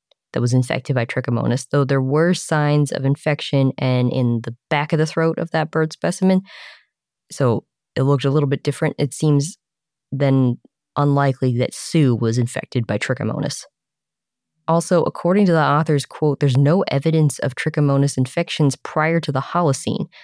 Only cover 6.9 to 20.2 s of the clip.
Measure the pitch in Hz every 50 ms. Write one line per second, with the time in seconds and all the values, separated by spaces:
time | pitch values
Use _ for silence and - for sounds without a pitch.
6.9 | _ _ _ _ _ _ _ _ - - 139 123 113 - - _ _ _ _ _
7.9 | _ - 135 139 143 131 131 139 135 156 143 135 139 131 - 147 139 - 160 160
8.9 | - - 156 131 - - - 156 147 143 143 170 - - _ _ _ _ _ _
9.9 | _ _ _ _ - 135 143 135 135 135 131 123 120 - _ - _ _ _ _
10.9 | _ - 143 143 139 143 139 139 127 - 135 127 120 120 127 - - - - -
11.9 | - 165 147 127 120 113 120 113 113 123 120 117 - - - - - 123 113 -
12.9 | 107 104 - - 127 - 107 110 - - - - - - - - _ _ _ _
13.9 | _ _ _ _ _ _ _ _ _ _ _ _ _ _ _ - 165 170 165 -
14.9 | 185 170 - - - - - 175 185 208 208 180 165 160 147 139 143 147 160 -
15.9 | 151 139 - - - - 156 151 139 - 147 139 123 131 143 143 165 196 - -
16.9 | - 139 - 160 160 160 151 143 - - - 135 - - - 151 - 156 147 143
17.9 | 139 139 139 139 - - 127 123 - 170 175 - - - 156 139 131 - _ -
18.9 | - 160 151 160 165 170 156 - 143 135 - - - 175 180 151 135 - - -
19.9 | - - - - _ -